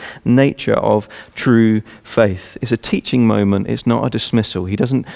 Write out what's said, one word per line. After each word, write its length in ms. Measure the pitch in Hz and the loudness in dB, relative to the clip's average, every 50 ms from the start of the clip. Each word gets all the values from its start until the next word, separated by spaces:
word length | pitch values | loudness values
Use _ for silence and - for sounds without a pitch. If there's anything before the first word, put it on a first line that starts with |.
| - - - - - | -12 -16 -16 -6 0
nature 540 | - 120 131 135 139 - - - - 110 107 | 2 4 4 4 2 0 -2 -2 0 0 0
of 320 | 101 107 107 107 104 - - - - - _ | 2 2 2 0 0 -4 -12 -20 -20 -18 _
true 480 | - - 135 120 113 113 110 110 107 107 - - - _ | -4 0 2 4 4 4 4 2 0 -2 -6 -16 -20 _
faith. 560 | - - - 113 101 92 92 - - - - | -4 0 2 2 2 0 -4 -10 -16 -12 -12
It's 100 | - 113 | -4 -4
a 60 | 117 - | -4 -4
teaching 480 | - - - 190 - - - 127 117 | -2 -4 -4 -4 -4 -2 0 2 2
moment. 420 | 113 107 104 101 98 98 98 101 101 | 4 4 2 2 2 2 0 -2 -4
It's 200 | 113 113 - 120 | -6 -4 0 0
not 180 | 117 117 - | 0 0 0
a 40 | 127 | -2
dismissal. 540 | 113 117 - - - 117 107 - - 92 87 | -4 -4 -4 0 0 0 0 0 -4 -6 -4
He 100 | 92 101 | -4 -2
doesn't 320 | 98 120 123 135 127 - - - | -2 -2 0 0 -2 -4 -6 -14